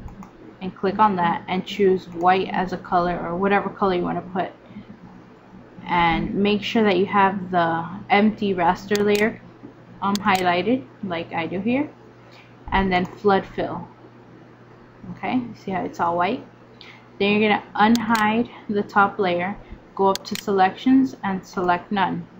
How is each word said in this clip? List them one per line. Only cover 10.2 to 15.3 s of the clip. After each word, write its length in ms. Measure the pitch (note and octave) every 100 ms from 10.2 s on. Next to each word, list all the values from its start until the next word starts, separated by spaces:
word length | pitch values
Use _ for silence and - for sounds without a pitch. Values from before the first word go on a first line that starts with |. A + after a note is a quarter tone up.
| G#3 F#3 F3+ F3 F#3 C4 - -
like 300 | G3 E3 E3+
I 140 | E3+ E3
do 140 | F3
here, 280 | G3+ B3+ D4+ - - - - - - - -
and 200 | G3 G3
then 140 | F3+ F#3
flood 400 | - G3+ F#3+ F#3+
fill. 420 | - E3+ E3+ E3+ - - - - - - - - - - - F#3
Okay, 280 | F3 G3